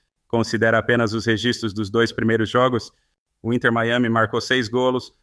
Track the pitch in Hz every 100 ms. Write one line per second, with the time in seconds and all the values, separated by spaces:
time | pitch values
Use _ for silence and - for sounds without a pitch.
0 | _ _ _ 117 113 113 113 113 107 120
1 | 113 110 113 107 117 117 110 101 98 113
2 | 117 - 113 113 107 123 127 117 - -
3 | _ _ _ _ 113 123 123 117 113 120
4 | 117 113 107 120 - 131 110 120 127 127
5 | - _